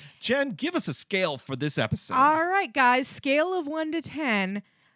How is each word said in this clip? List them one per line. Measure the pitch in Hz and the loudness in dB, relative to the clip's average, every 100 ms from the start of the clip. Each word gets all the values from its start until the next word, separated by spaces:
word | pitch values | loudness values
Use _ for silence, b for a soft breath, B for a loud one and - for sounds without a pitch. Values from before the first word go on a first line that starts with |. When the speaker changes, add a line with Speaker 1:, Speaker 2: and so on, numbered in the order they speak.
| 147 B | -20 B
Speaker 1:
Jen, | - 269 277 | -2 0 0
give | 165 311 349 | -2 -4 -2
us | - | -2
a | |
scale | 131 - 190 175 131 | -4 -4 0 0 -2
for | - 135 | -6 -4
this | 147 143 | -2 -2
episode. | 113 - - 262 | -2 -2 0 4
Speaker 2:
All | 285 320 349 | 4 4 2
right, | 392 320 | 0 0
guys. | 277 247 254 277 | 2 4 4 2
Scale | - 277 294 349 370 | -2 0 2 2 -2
of | 285 | -2
one | 320 311 | -4 -4
to | 320 | -4
ten. | - 285 277 208 190 202 - b b | -6 -4 0 0 0 -4 -10 b b